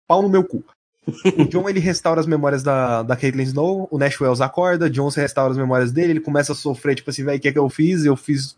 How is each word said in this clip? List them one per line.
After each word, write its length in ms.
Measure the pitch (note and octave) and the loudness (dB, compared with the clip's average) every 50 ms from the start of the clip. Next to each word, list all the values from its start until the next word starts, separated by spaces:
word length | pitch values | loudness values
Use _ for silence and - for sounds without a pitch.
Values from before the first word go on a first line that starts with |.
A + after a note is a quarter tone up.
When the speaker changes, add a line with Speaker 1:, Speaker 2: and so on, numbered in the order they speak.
| _ | _
Speaker 1:
Pau 140 | _ E3 F#3+ | _ 2 2
no 80 | G3+ G3+ | 4 4
meu 140 | F#3+ F#3+ F3+ | 4 2 2
cu. 200 | - - - - _ _ _ _ _ _ _ _ | 2 -4 -10 -10 _ _ _ _ _ _ _ _
Speaker 2:
<laughs> 320 | - C3 - - F#3+ F#3 | -10 -10 -10 -16 -10 0
Speaker 1:
O 80 | F3 D3 | 0 0
John, 220 | B2 D3+ F3+ F#3 G3 | 2 2 -2 -2 0
ele 100 | G3 F#3+ | -2 0
restaura 420 | D#3+ F#3 F3 - - E3+ E3 D#3+ | 0 0 -2 -2 -2 0 0 0
as 40 | D#3+ | 0
memórias 380 | D#3+ D#3+ D3+ C#3+ C#3+ C#3 C3+ C3 | 0 0 0 0 0 -2 0 0
da, 400 | C#3+ C#3 C3 B2+ B2 A#2 A2+ A2+ | 0 0 0 0 0 -2 -2 0
da 120 | A#2 B2+ | -2 -2
Caitlin 280 | B2 - C#3 C3 C3+ C3 | 0 0 -2 -2 -2 -4
Snow, 440 | C3 C3 C#3+ D3+ F3 F#3+ F#3+ F#3 - | -2 -2 -2 -2 0 -2 -4 -6 -6
o 60 | D#3 | -2
Nash 220 | D3 C#3 C#3 C3 - | 0 0 0 0 0
Wells 200 | C#3+ C3 B2 A#2+ | 0 0 2 2
acorda, 440 | C3 C3+ - - F3+ F3+ F3+ E3+ E3+ | 0 -2 0 0 2 2 2 2 0
o 40 | D#3 | 0
John 200 | B2+ C3+ C#3 C#3+ | 0 0 -2 -2
restaura 420 | C#3 D3+ C#3+ C#3 - C#3+ C3+ C3 | 0 -2 -2 0 0 0 0 0
as 60 | C3 | 0
memórias 340 | C3+ C3+ B2+ B2+ B2+ B2 A#2+ | 0 0 0 2 2 2 2
dele, 220 | B2 D#3 F3 E3+ D#3+ | 0 0 2 2 0
ele 60 | D#3 | 0
começa 320 | D#3+ D3+ C#3+ C#3+ C#3+ - D3 | -2 0 0 0 0 0 -4
a 20 | |
sofrer, 400 | - - D3+ C3+ A#2+ - D3 C#3 | -6 -4 -6 -6 -2 -2 -2 -2
tipo 140 | - - - | -2 -4 -10
assim, 160 | C3+ - C3+ | -8 -6 -4
"Véi, 120 | C#3+ C#3+ | -4 -4
o 20 | C#3 | 0
que 80 | - C#3+ | 0 0
é 20 | |
que 80 | C3+ D3+ | 2 2
eu 100 | C#3+ C3 | 0 0
fiz? 360 | - - D#3 E3+ F#3 E3+ D3+ | 2 2 2 2 2 4 4
Eu 100 | D3 C3+ | 2 2
fiz 420 | B2 - - D3 C3+ C3+ C#3 - | 2 0 -2 -2 -2 -2 -6 -12